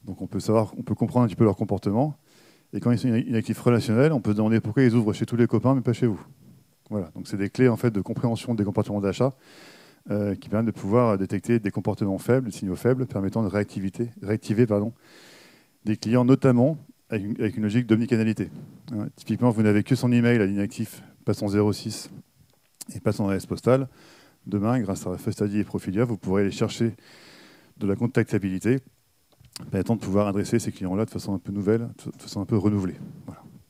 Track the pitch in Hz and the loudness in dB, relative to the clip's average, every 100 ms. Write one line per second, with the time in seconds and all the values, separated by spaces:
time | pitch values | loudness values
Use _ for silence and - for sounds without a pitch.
0 | - 92 95 98 90 110 110 - - 107 | -14 -12 -8 -6 0 2 2 -6 -6 -2
1 | 113 123 120 87 113 92 107 98 104 104 | 0 2 0 4 4 4 -2 -2 -2 0
2 | 151 147 _ _ _ _ _ 104 120 120 | -2 -4 _ _ _ _ _ -4 0 2
3 | 131 113 - 113 107 110 - 120 - 110 | 2 0 0 -2 -2 0 2 2 2 4
4 | 147 147 107 104 107 113 110 107 127 113 | 4 2 0 0 2 2 0 2 4 4
5 | 107 101 113 117 117 113 123 135 123 113 | 2 0 -2 2 2 4 2 0 0 0
6 | 123 92 - - - - _ _ _ 104 | 0 0 -8 -20 -20 -20 _ _ _ -6
7 | 85 - - 101 98 - 127 113 123 104 | -6 -10 -10 -4 -4 4 4 4 0 -2
8 | 92 120 120 113 - 117 101 104 104 101 | -4 -2 -2 -2 -2 0 0 0 -2 0
9 | 98 90 127 - _ - - - - _ | -2 0 -2 -2 _ -20 -20 -20 -20 _
10 | - 104 104 98 - 104 113 - 98 117 | -6 -4 -2 -4 -4 -2 -2 -2 0 2
11 | 120 101 95 101 - 120 104 - 92 101 | 4 2 0 -4 0 0 0 -4 -4 -2
12 | 101 95 - 127 123 - 101 87 120 131 | -2 -4 2 2 2 -6 -6 -2 0 0
13 | 131 104 95 113 107 101 104 - 95 - | 0 -2 -2 0 0 0 -2 -4 -6 -4
14 | 120 120 98 107 - 107 120 104 107 - | -8 -8 -4 -4 -2 2 4 2 0 -8
15 | _ - - - - _ _ _ - 107 | _ -20 -20 -20 -20 _ _ _ -4 -4
16 | - 120 123 131 135 120 127 160 - - | 2 2 6 6 6 4 4 0 -10 -20
17 | _ 110 101 - 110 104 107 110 120 113 | _ -6 -4 -2 -4 -2 0 0 2 2
18 | 117 113 110 107 92 - - - - 104 | 4 2 2 0 -4 -8 -18 -20 -10 -8
19 | - - - 107 123 110 107 104 101 131 | -8 -10 -6 0 2 4 4 4 2 0
20 | 123 120 117 120 98 101 101 - 113 - | 4 4 4 4 4 0 -4 -4 -8 -10
21 | - _ - 104 104 101 104 101 117 107 | -20 _ -4 -2 0 2 2 0 -6 -10
22 | - - - _ _ _ _ _ - 101 | -14 -18 -20 _ _ _ _ _ -14 -6
23 | 113 104 101 95 - 90 - 131 131 _ | -4 0 0 -2 -4 -2 2 2 2 _
24 | - - - _ - 101 107 127 98 95 | -20 -20 -20 _ -6 -2 0 0 -2 -4
25 | - 90 - 101 104 104 98 98 - 95 | -6 -6 -6 -2 -2 0 -2 -4 -4 -2
26 | 120 107 - 95 98 - 110 - 117 - | -2 -2 -2 0 0 -2 -4 0 -2 -4
27 | - - - - - - _ _ 101 98 | -18 -20 -20 -20 -20 -20 _ _ -4 -2
28 | 113 - 110 107 98 92 104 135 - _ | 0 0 0 0 -2 -2 0 0 -2 _
29 | _ _ _ _ - - - 98 92 113 | _ _ _ _ -20 -18 -6 -4 -2 -2
30 | - 95 104 98 101 117 107 - 92 92 | 0 0 0 0 0 -2 -2 -8 -4 -2
31 | 110 - - 98 - 101 98 113 117 - | -2 -4 -6 -6 -6 -4 0 0 0 -10
32 | - - - - 98 110 95 104 92 76 | -14 -14 -12 -8 -2 2 2 0 -2 -6
33 | - - - - - - _ | -14 -16 -16 -18 -20 -20 _